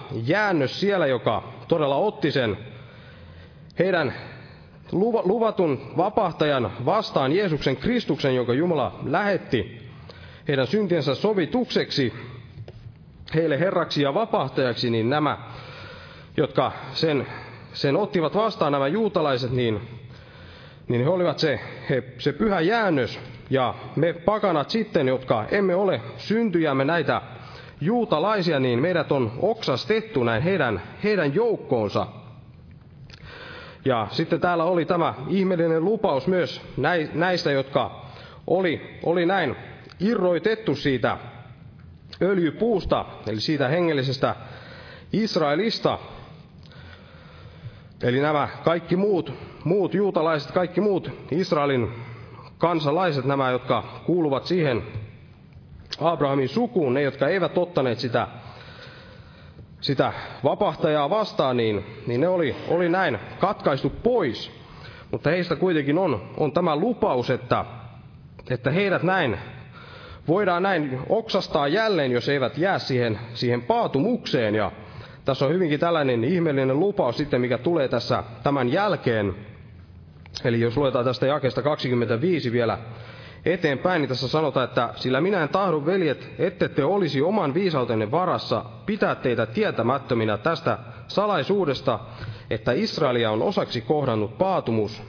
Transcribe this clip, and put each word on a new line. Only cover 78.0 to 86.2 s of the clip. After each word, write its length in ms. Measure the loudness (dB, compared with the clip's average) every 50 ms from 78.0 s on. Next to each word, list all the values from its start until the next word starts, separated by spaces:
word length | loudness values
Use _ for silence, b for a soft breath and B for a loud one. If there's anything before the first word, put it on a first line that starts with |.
| 0 0 -2 -2 -2 -6 -12 -2 0
tämän 300 | 0 2 2 2 2 2
jälkeen. 640 | 2 2 2 0 0 0 2 2 2 2 0 -2 -4 -10 -16 -18 -18 -20 -20 -20 -20 -20 -20 -20 -20 -20 -20 -20 -20 -20 -12 -12 -2 0
Eli 160 | 2 2 4
jos 160 | 2 2 2
luetaan 280 | 2 2 2 2 2 2
tästä 220 | 2 0 2 2
jakeesta 360 | 2 2 2 0 0 -2 0 0
kaksikymmentäviisi 880 | 0 0 0 0 0 2 2 2 2 2 2 2 2 2 2 0 0 2
vielä 260 | 2 2 2 0 -2 -6 B B B B B B B B B B B B
eteenpäin, 560 | 0 0 2 2 0 0 2 2 2 2 2
niin 80 | 2 0
tässä 200 | -2 -4 -4 0
sanotaan, 360 | 0 2 0 2 2 0 0
että 240 | 2 2 0 0 0 -2
"sillä 240 | -4 -2 0 2 2
minä 220 | 2 2 2 2 0
en 60 | 0
tahdo, 380 | 0 0 2 2 0 0 0
veljet, 460 | 0 0 2 2 0 0 -2